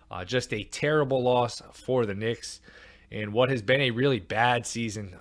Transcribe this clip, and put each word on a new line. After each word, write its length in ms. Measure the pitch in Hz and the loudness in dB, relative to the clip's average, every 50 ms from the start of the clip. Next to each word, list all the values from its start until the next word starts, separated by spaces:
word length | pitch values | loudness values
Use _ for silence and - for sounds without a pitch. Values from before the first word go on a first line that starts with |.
| _ - | _ -12
Uh, 140 | - 90 92 | -12 -10 -6
just 280 | 95 123 127 123 - | -4 -2 -2 -2 -2
a 100 | 120 107 98 | -6 -8 -6
terrible 580 | - - - 143 147 156 151 143 131 135 131 | -8 -6 -2 0 2 2 2 2 2 0 2
loss 400 | 123 123 123 123 120 117 - - - - | 2 4 4 4 2 0 -2 -8 -14 -18
for 340 | - - - - 127 127 117 | -20 -10 -4 0 0 2 2
the 80 | 101 98 | 0 -2
Knicks 460 | 101 110 113 113 - - - - - - - - - - - - - - - | -2 -4 -4 -4 -4 -8 -14 -16 -18 -20 -20 -20 -20 -20 -20 -20 -20 -18 -12
in 220 | 110 107 107 104 | -8 -8 -6 -2
what 160 | 104 117 127 123 | 2 2 2 4
has 140 | 135 117 | 2 0
been 180 | 98 113 127 143 | 0 2 2 2
a 100 | 139 123 | 2 2
really 300 | 110 120 139 143 131 104 | 2 2 2 2 2 0
bad 460 | - - 101 107 117 123 120 120 120 | -2 -2 0 2 4 4 4 2 -2
season. 500 | - - 117 117 110 101 110 101 92 90 - | -4 -6 -6 -4 -4 -6 -8 -10 -10 -14 -14